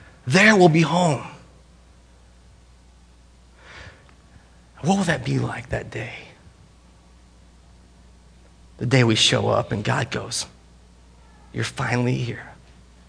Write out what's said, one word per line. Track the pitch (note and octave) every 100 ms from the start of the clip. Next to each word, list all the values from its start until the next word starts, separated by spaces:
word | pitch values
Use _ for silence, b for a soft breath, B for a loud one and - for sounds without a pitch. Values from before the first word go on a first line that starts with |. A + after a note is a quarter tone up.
| b b -
There | E3 G#3 G#3+
we'll | F3
be | D#3
home. | D#3+ E3+ F3+ B2+ - - - - - - - - - - - - - - - - - _ _ - - - _ B B B B B B - _ - - - _ -
What | C#3+ G3
will |
that | E3+ C#3+
be | B2+ C3+
like | B2 - -
that | A#2 -
day? | A#2+ A#2 - - - - - - _ - - - - - - - - - - - - - - - - - - - -
The | B2+
day | B2+
we | A#2 G#2+
show | - A#2+ G#2+
up | A2 G#2+
and | G#2+
God | G#2 - -
goes, | A#2 A#2 - - - - - - - - - - - -
"You're | A#2+
finally | A2+ - C3 A#2+ B2
here." | C3 A#2+ - - - - - - -